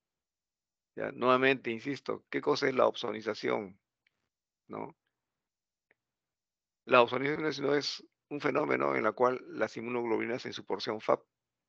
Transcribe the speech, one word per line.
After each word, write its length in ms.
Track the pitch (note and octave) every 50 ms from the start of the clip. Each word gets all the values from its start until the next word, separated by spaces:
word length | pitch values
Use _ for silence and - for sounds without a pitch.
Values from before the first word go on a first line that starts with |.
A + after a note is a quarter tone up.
| _ _ _ _ _ _ _ _ _ _ _ _ _ _ _ _ _ _ -
Ya, 160 | A2 A2 G#2+
nuevamente, 600 | - - A#2+ B2+ B2+ B2+ C3 C3+ C#3 A#2+ A2 A#2+
insisto, 540 | A2+ A2+ - C#3+ C3+ - - - A2 G#2 - _
¿qué 120 | - C#3
cosa 260 | - D3 C#3+ - C#3+
es 80 | C3+ B2+
la 100 | B2 A#2
opsonización? 920 | A2 - - - A2 G#2+ A2 G#2+ A2 G#2 - B2 B2+ B2 A2+ G#2 F#2+ G2+ _ _ _ _ _ _ _ _ _ _ _ _ _ _ _ _ _ _
¿No? 280 | - G#1+ G#1+ A1 A1+ - _ _ _ _ _ _ _ _ _ _ _ _ _ _ _ _ _ _ _ _ _ _ _ _ _ _ _ _ _ _ _ _ _ _ _ _ _ _
La 160 | B2+ B2+ B2+
opsonización 460 | A#2+ A#2 B2 B2+ C3+ C#3+ D#3 D#3 D#3
es, 120 | D3+ C3+ C3+
no 140 | C#3+ C#3 D3
es 320 | C#3+ C3+ - - - - - _ _ _ -
un 100 | D3 C#3+
fenómeno 560 | D3+ C#3+ C3+ C#3+ D3+ C#3 C3 B2+ C#3+ C#3+ C#3
en 80 | B2+ A#2
la 100 | A2 G#2
cual 300 | - B2 B2 B2+ B2 -
las 280 | - D#3+ - G#2+ - -
inmunoglobulinas 680 | A#2+ A2+ A#2+ B2 A#2+ A#2+ A#2 A2 G#2+ A2+ A2+ A#2+ C3 -
en 80 | A2+ -
su 100 | - G#2
porción 380 | - G2+ F#2+ - - A2 A2
fab, 240 | - - B2+ - - _ _ _ _ _ _ _ _